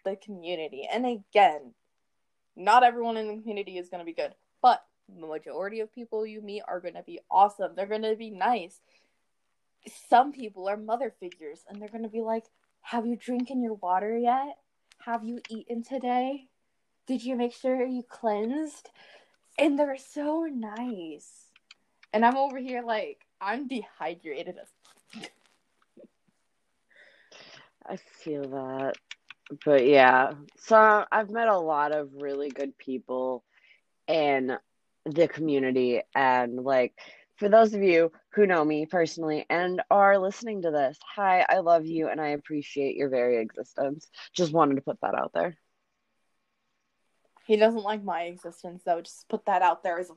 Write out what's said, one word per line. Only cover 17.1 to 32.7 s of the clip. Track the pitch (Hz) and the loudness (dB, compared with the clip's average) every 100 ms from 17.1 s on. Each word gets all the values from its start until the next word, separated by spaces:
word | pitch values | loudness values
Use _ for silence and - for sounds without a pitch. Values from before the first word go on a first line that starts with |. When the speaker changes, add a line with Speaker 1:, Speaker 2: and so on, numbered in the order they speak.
| 254 | -6
Speaker 1:
you | 240 247 | -4 -4
make | 240 | -4
sure | - 262 262 254 | -4 -4 -2 -2
you | 254 | -6
cleansed?" | - - 226 208 220 285 311 - - _ - - _ _ _ - | -10 -6 -4 -2 -2 -4 -6 -12 -20 _ -20 -20 _ _ _ 0
And | 311 285 | 2 2
they're | 294 269 | -2 -4
so | - 294 294 320 330 | -12 -8 -4 -4 -4
nice. | 254 214 220 247 196 165 147 - - _ _ _ _ _ _ _ | -8 -10 -10 -10 -10 -12 -16 -20 -20 _ _ _ _ _ _ _
And | 214 233 | 2 2
I'm | 269 | 2
over | 277 262 | -2 -4
here | 262 247 | -8 -8
like, | 233 214 156 - _ - | -4 -6 -6 -12 _ -12
I'm | 196 240 262 | -8 -6 -6
dehydrated. | 254 - - 160 175 160 131 175 - - _ _ _ _ 220 - _ _ _ _ _ _ _ - _ _ _ _ _ _ _ _ _ _ _ _ - - - - _ - | -10 -10 -10 -10 -10 -12 -12 -12 -14 -18 _ _ _ _ -18 -18 _ _ _ _ _ _ _ -20 _ _ _ _ _ _ _ _ _ _ _ _ -20 -20 -20 -20 _ -14
Speaker 2:
I | 196 | -14
feel | _ - 160 147 135 | _ -16 -10 -8 -8
that. | 135 131 135 135 - - - - - - 147 151 | -8 -8 -6 -6 -6 -12 -20 -20 -20 -20 -4 4
But | 139 127 | 6 8
yeah, | 139 127 127 135 143 - _ | 8 8 8 2 -4 -16 _
so | - 220 220 208 - | 4 6 8 6 2
I've | 214 202 | -2 -2
met | 226 226 | 0 2
a | 190 | 2
lot | 160 147 147 | 2 0 0
of | 151 143 | -2 -6
really | 139 143 139 143 | -8 -6 -6 -6
good | 131 139 | -6 -8